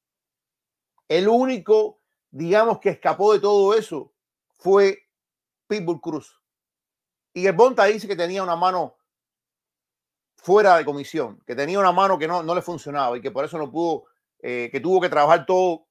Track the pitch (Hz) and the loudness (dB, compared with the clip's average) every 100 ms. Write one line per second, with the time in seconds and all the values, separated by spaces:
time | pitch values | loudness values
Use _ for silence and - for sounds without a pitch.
0 | _ _ _ _ _ _ _ _ _ _ | _ _ _ _ _ _ _ _ _ _
1 | - 160 202 240 262 240 180 214 - - | -4 0 2 2 0 -4 0 2 0 -6
2 | _ _ _ 131 170 208 233 190 196 196 | _ _ _ -10 -2 0 2 0 -4 -2
3 | 170 156 208 208 202 202 196 220 - 147 | -4 0 2 2 2 2 2 0 -2 -12
4 | - _ _ _ _ _ 180 196 196 196 | -14 _ _ _ _ _ 2 4 4 0
5 | _ _ _ _ _ _ - 208 170 170 | _ _ _ _ _ _ -8 -6 -6 -8
6 | 165 151 - _ _ _ _ _ _ _ | -8 -12 -12 _ _ _ _ _ _ _
7 | _ _ _ 175 190 170 262 240 202 214 | _ _ _ -4 0 4 4 4 2 0
8 | 202 175 175 190 180 170 180 180 139 _ | -4 -6 -6 -4 -4 -2 0 -2 -6 _
9 | _ _ _ _ _ _ _ _ _ _ | _ _ _ _ _ _ _ _ _ _
10 | _ _ _ _ - 208 202 170 147 143 | _ _ _ _ 2 4 6 4 2 -8
11 | 139 156 117 101 - 120 143 196 185 175 | -8 -8 -8 -10 -12 -6 -4 0 2 2
12 | 196 175 160 175 160 175 180 170 147 143 | 0 0 -4 -4 -4 -6 -6 -12 -10 -4
13 | 127 123 131 113 151 165 143 156 170 147 | -4 -4 -8 -8 -8 -8 -10 -6 -4 -6
14 | - _ _ _ 123 123 120 135 165 185 | -10 _ _ _ -10 -8 -8 -6 0 0
15 | 175 151 147 170 147 185 185 160 _ | 0 2 4 2 2 0 0 -4 _